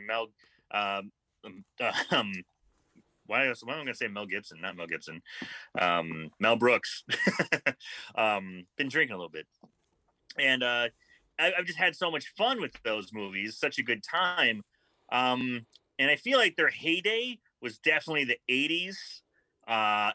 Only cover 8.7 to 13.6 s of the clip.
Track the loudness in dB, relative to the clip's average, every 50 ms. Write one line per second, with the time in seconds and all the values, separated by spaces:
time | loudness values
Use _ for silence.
8.7 | _ -4 -4 -2 0 0 0 0 -2 -6 -8 -10 -10 -12 -14 _ _ _ -20 -20
9.7 | _ _ _ _ _ _ _ _ _ _ _ -10 -2 0 2 4 4 4 2 2
10.7 | 2 2 2 0 -2 _ _ _ _ _ _ _ _ 0 2 2 2 0 -2 -4
11.7 | -2 0 0 0 2 0 -2 -2 -2 -2 -6 -6 -2 0 2 2 2 0 -2 -6
12.7 | -6 -4 -4 -2 -2 -2 -4 -6 -8 -8 -6 -6 -4 -4 -4 -6 -4 -2